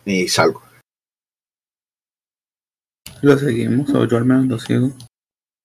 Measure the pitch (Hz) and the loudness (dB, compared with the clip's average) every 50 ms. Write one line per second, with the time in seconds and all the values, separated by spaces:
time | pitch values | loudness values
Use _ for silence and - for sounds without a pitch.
0 | - 101 98 92 90 - - 92 80 80 - - - - _ _ _ _ _ _ | -8 -4 -4 -4 -4 -2 -2 0 0 0 -2 -4 -16 -20 _ _ _ _ _ _
1 | _ _ _ _ _ _ _ _ _ _ _ _ _ _ _ _ _ _ _ _ | _ _ _ _ _ _ _ _ _ _ _ _ _ _ _ _ _ _ _ _
2 | _ _ _ _ _ _ _ _ _ _ _ _ _ _ _ _ _ _ _ _ | _ _ _ _ _ _ _ _ _ _ _ _ _ _ _ _ _ _ _ _
3 | _ - - - 139 143 135 135 139 - 113 117 113 113 117 135 147 - 139 127 | _ -20 -10 0 4 4 4 4 2 -2 -2 -2 0 0 0 0 0 0 0 0
4 | 117 113 120 117 120 127 131 131 131 131 123 117 - - 120 120 127 139 135 - | 2 2 0 0 2 2 2 2 2 0 -4 -6 -4 -2 -2 0 0 -2 -4 -10
5 | 120 - _ _ _ _ _ _ _ _ _ _ | -20 -20 _ _ _ _ _ _ _ _ _ _